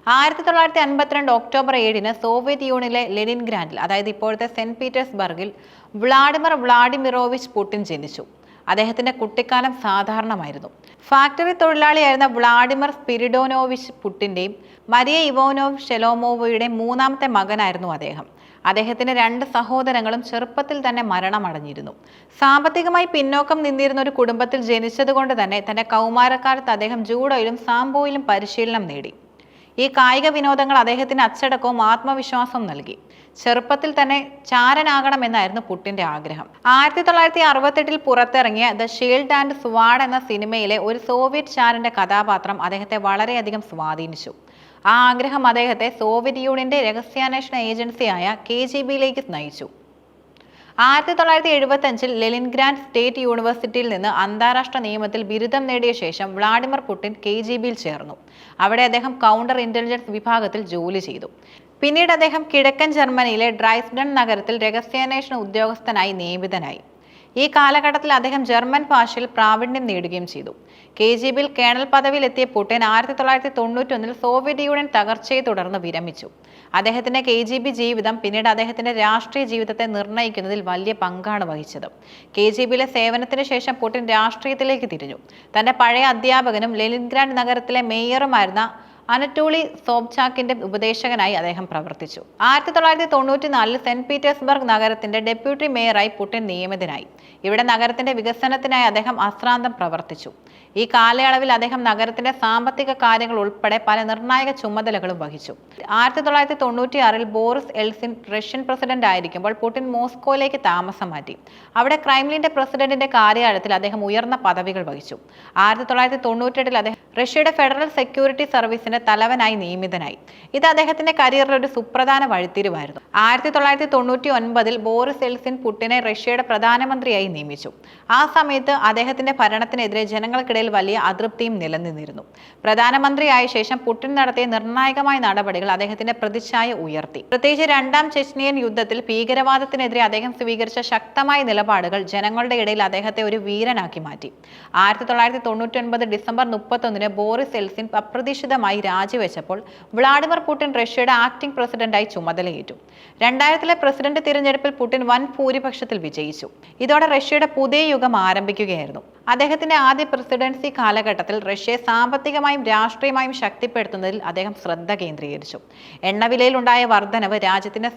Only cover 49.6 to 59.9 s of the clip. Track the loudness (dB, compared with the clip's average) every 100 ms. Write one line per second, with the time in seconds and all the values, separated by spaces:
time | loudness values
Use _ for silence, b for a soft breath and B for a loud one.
49.6 | -16 -18 _ _ _ _ _ _ b b
50.6 | b b 4 4 2 2 4 4 4 2
51.6 | 4 2 0 -2 -2 -2 -2 -2 -2 0
52.6 | 2 0 -2 -2 0 0 -2 0 0 -2
53.6 | -4 -4 -2 -2 -2 0 0 2 2 2
54.6 | 0 -4 -4 -4 -4 -6 -4 -4 -2 -2
55.6 | -2 0 0 -2 -4 -6 -8 -2 2 2
56.6 | 0 -4 -6 -8 -8 -6 -4 -4 -4 -4
57.6 | -4 -6 -8 -10 -12 -20 _ B B B
58.6 | 2 4 4 2 -2 2 4 4 2 -2
59.6 | -2 -2 -2